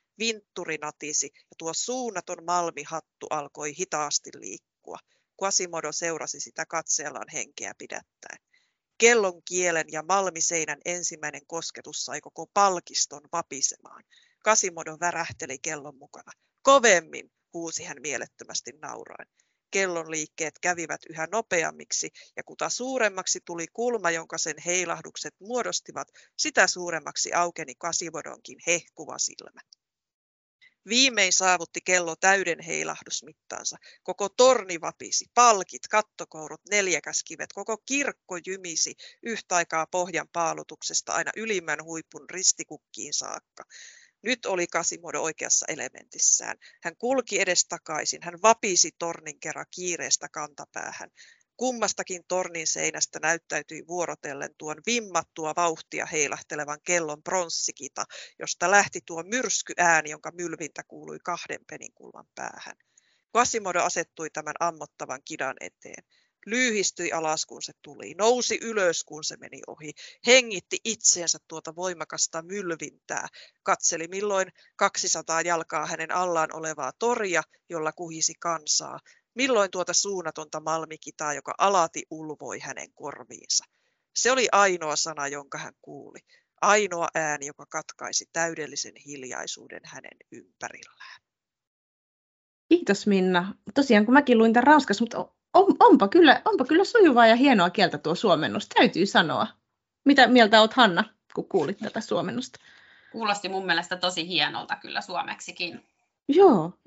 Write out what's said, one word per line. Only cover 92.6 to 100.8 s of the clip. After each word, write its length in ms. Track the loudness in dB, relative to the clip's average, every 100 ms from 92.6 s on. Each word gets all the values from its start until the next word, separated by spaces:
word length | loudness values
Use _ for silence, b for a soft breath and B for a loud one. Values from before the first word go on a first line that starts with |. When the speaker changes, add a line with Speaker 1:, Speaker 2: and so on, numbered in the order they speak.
| 2
Speaker 2:
Kiitos, 380 | 2 4 0 2
Minna. 480 | 2 4 2 0 -8 -4
Tosiaan, 300 | 0 6 6
kun 100 | 8
mäkin 240 | 6 8 6
luin 140 | 6
tän 120 | 6
ranskaksi, 380 | 8 8 6 0
mutta 160 | -2 -4 -8 _ _
on, 220 | 6 8 10
onpa 280 | 10 10 8
kyllä, 340 | 8 10 8
onpa 200 | 4 2
kyllä 200 | 4 4
sujuvaa 420 | 4 8 8 10 8
ja 100 | 8
hienoa 340 | 6 6 4
kieltä 280 | 4 2 2
tuo 160 | -2
suomennus, 540 | 2 4 4 2 -2 0
täytyy 380 | 4 4 4 2
sanoa. 400 | 4 4 2 -2 -6 _ _ _ _
Mitä 220 | 4 8 8
mieltä 340 | 8 10 8
oot, 120 | 8
Hanna, 320 | 6